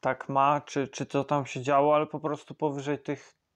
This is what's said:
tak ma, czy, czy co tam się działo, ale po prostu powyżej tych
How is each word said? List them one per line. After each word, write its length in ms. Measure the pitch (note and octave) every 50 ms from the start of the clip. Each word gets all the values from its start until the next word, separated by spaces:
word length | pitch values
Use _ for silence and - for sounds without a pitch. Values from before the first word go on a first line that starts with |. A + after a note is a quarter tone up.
tak 280 | - C3 C3 - - -
ma, 320 | C#3 C3+ C#3 C#3+ D3 D3
czy, 260 | - - - C#3+ C3+
czy 180 | - - - C3+
co 180 | - - C#3+ C3+
tam 220 | - D3 C#3+ C3
się 160 | - - C3+
działo, 340 | B2 C#3+ C#3+ C#3 C#3+ D3 D3+
ale 100 | D3 D3+
po 140 | D3+ - D3
prostu 360 | D3+ D3 D3 D3 - - D3
powyżej 440 | - D#3 D3+ C#3 C#3+ C3+ D3 C#3+ C3+
tych 340 | - - C#3+ - - - _ _ _ _ _